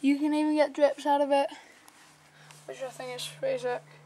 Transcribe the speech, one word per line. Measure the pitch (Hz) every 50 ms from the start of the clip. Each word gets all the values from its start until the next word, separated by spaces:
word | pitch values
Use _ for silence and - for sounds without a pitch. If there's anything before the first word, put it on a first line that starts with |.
you | - 269 285
can | 277 302 302 294
even | 302 302 302 302
get | 302 294 294 269
drips | - 294 277 277 - -
out | 294 285 285
of | 285 269
it, | 277 277 277 320 302 - - - - - - - _ - - - - _ _ - _ - - - - - -
which | - - - 269
I | 247
think | 247 - 262 254 247
is | 247 254 - - -
pretty | 269 269 262 254
sick. | 240 247 247 247 - - - - -